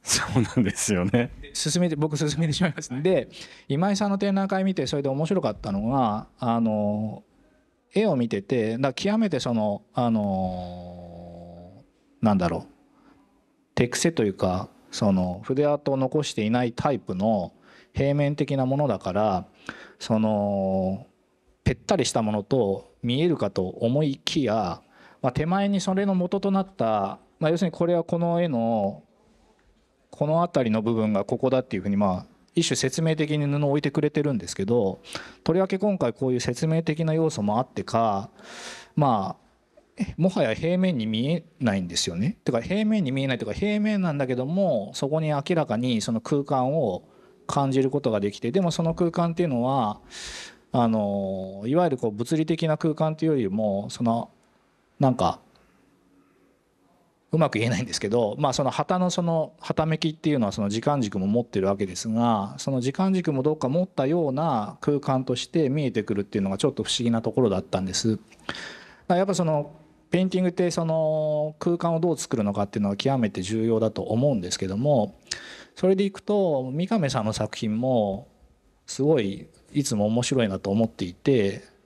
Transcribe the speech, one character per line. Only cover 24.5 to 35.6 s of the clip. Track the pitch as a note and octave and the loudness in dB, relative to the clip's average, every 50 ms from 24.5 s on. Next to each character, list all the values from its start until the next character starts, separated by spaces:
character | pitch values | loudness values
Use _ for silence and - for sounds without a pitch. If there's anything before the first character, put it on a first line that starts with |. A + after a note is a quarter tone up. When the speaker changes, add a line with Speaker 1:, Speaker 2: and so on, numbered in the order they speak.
| G#2+ A2+ G2+ F2 E2 - _ _ _ - - - - _ | 0 0 0 -2 -4 -8 _ _ _ -20 -20 -20 -12 _
Speaker 2:
ま | - C3 | -4 -2
あ、 | |
手 | - D3 D3+ | 0 0 0
前 | E3 F#3 G3 G3+ G3+ | 0 2 2 2 2
に | G3+ F#3+ | 0 0
そ | - G3+ F#3 | 0 0 0
れ | F#3+ G3+ | 0 2
の | G3+ F#3+ | 2 2
元 | F3+ F3 F3 - G3 | 2 2 0 0 -2
と | G3 G3 | 0 2
な | G3 G3 | 0 0
っ | F#3 - - | 0 -2 -2
た、 | - A#2 A2+ A2 G#2 G2 G2 - - _ _ _ _ | -2 0 2 2 2 0 -2 -4 -10 _ _ _ _
ま | D#3+ D3+ | 0 2
あ、 | |
要 | E3+ E3+ | 2 2
す | G3 | 0
る | E3+ | -2
に | |
こ | - - F3 | 0 0 2
れ | E3+ F3 | 2 2
は | E3+ E3 | 2 2
こ | - F3+ E3+ | 0 -2 0
の | E3+ E3+ E3+ E3+ | 0 0 2 2
絵 | F3 E3 | 0 0
の、 | C3+ A#2 A2+ A2+ A#2 A2 G2+ G2 - - _ _ _ _ _ _ _ _ _ _ _ _ _ _ _ _ _ _ _ _ _ _ | 0 0 0 0 0 0 0 -2 -4 -8 _ _ _ _ _ _ _ _ _ _ _ _ _ _ _ _ _ _ _ _ _ _
こ | - - D3+ | -4 -2 0
の | D3+ D#3 E3 | 2 2 2
辺 | F3 F3 - C#3+ B2+ | 2 2 2 2 2
り | A2+ | 4
の | G#2+ A2+ | 2 2
部 | G#2 A#2 A#2 | 2 2 2
分 | A2+ A2 G#2+ | 2 2 2
が | G#2+ G2 G2 | 2 0 0
こ | - G#2 F#2+ | 0 -2 0
こ | - B2+ | 2 2
だ | C3 B2+ | 2 2
っ | |
て | B2+ - - | 0 0 -6
い | F#2+ | -4
う | |
ふ | F#2 | -2
う | G2+ | 0
に、 | G2 | 2
ま | G2+ G#2 G2 F2+ F#2 - | 2 2 2 0 -2 -6
あ、 | - _ _ _ _ _ | -12 _ _ _ _ _
一 | E3 E3 | 0 0
種 | - C3 | 0 0
説 | - - C3 - - | 0 0 -2 0 0
明 | D#3+ D#3+ D#3+ | 0 0 0
的 | D3+ D#3 C#3+ D#3 | 0 0 0 0
に | D3+ D3 | 0 0
布 | C#3+ C#3+ D3 D3 | 0 0 0 0
を | C#3+ | 2
置 | C#3 D3+ | 0 2
い | |
て | C#3+ D3 | 0 0
く | C#3 D#3+ | 0 0
れ | D3 D3 | 0 2
て | - D#3 | 0 0
る | D3 D3 | 0 0
ん | C3+ G#2 | 0 -2
で | - - | -4 -6
す | - | -6
け | - G2 | -6 0
ど、 | G2 A#2 A#2+ G2+ F#2+ F#2 - - - - - - - - _ _ | 2 2 2 2 2 -2 -4 -14 -14 -14 -14 -14 -14 -20 _ _
と | - | 0
り | E3 F#3 | 2 2